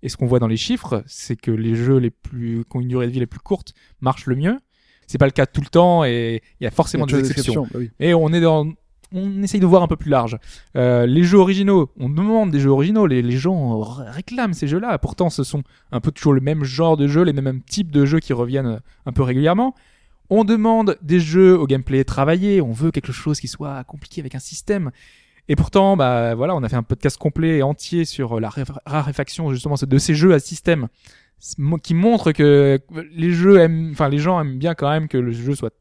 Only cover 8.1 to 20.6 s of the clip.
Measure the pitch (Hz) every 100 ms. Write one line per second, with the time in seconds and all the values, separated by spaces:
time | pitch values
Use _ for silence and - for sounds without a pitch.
8.1 | 165 156 170 165 156 151 165 _ _ _
9.1 | 185 196 196 196 208 185 180 170 156 156
10.1 | 139 117 113 - - - - 123 123 120
11.1 | 139 175 202 185 196 196 196 143 - 127
12.1 | 151 202 226 208 143 139 135 156 214 196
13.1 | 131 120 123 147 185 131 110 107 123 117
14.1 | 135 190 247 226 165 147 156 240 180 -
15.1 | - 175 - 131 147 135 _ _ 127 131
16.1 | 143 160 135 131 156 135 127 165 156 143
17.1 | 147 175 143 135 131 - - 175 147 139
18.1 | 160 - 123 120 135 131 110 - _ -
19.1 | 127 131 127 151 185 254 - _ _ _
20.1 | _ _ 196 214 226